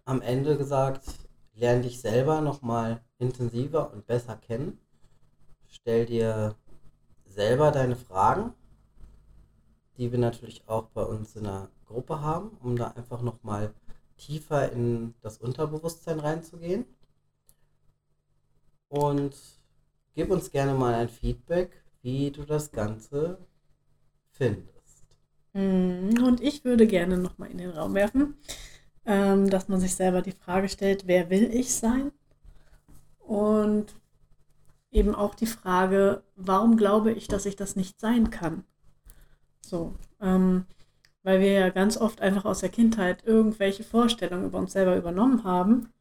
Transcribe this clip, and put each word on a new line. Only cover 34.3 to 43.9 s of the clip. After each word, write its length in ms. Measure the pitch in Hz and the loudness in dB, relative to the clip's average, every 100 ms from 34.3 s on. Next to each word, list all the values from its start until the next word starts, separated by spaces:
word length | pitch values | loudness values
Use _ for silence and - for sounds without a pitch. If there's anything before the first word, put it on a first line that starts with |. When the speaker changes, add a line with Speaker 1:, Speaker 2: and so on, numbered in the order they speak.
| _ _ _ - _ _ | _ _ _ -20 _ _
Speaker 2:
eben 240 | 214 202 | 2 2
auch 200 | 208 208 | 2 -2
die 120 | - 220 | -2 -6
Frage, 760 | - 185 180 190 196 196 - _ - | -4 0 2 4 4 4 2 _ -10
„Warum 400 | 185 190 226 226 | 0 4 6 6
glaube 360 | 202 214 214 | 6 4 2
ich, 160 | 208 - | -2 -4
dass 180 | 202 202 | -4 -4
ich 100 | 190 | -8
das 200 | 196 - | -8 -6
nicht 220 | 185 - | -6 -4
sein 300 | 220 240 220 | 0 2 2
kann?“ 340 | - 165 165 - _ - _ - - _ _ _ _ | -2 -6 -8 -14 _ -20 _ -20 -20 _ _ _ _
So, 320 | - 175 165 - - _ | -10 -8 -6 -10 -16 _
ähm, 460 | 190 185 185 185 185 - - _ _ _ | 0 2 4 2 -2 -16 -20 _ _ _
weil 180 | 185 190 | 2 4
wir 120 | 196 | 4
ja 180 | 196 185 | 4 2
ganz 260 | 185 196 220 | 2 0 2
oft 240 | 220 - | -2 0
einfach 240 | 196 196 | 0 0
aus 160 | 208 190 | -2 -4
der 80 | 185 | -4
Kindheit 560 | 208 226 220 180 185 | 2 4 4 0 -2
irgendwelche 580 | - 220 220 208 196 196 | 2 4 4 2 -2 -2
Vorstellungen 640 | 220 | -2